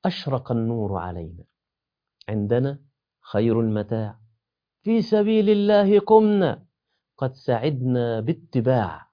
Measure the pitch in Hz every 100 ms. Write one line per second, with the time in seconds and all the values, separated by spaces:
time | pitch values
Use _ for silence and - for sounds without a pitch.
0 | 190 - - 131 - 117 113 117 104 95
1 | 87 87 82 85 - _ _ _ _ _
2 | _ _ - 107 101 117 135 143 _ _
3 | _ _ - 101 117 113 113 107 104 113
4 | 107 104 _ _ _ _ _ _ - 226
5 | - 214 208 220 208 208 202 208 196 202
6 | 196 220 214 208 165 110 _ _ _ _
7 | _ _ 131 131 - 117 131 135 123 123
8 | 120 113 113 170 - 127 117 131 95 76
9 | -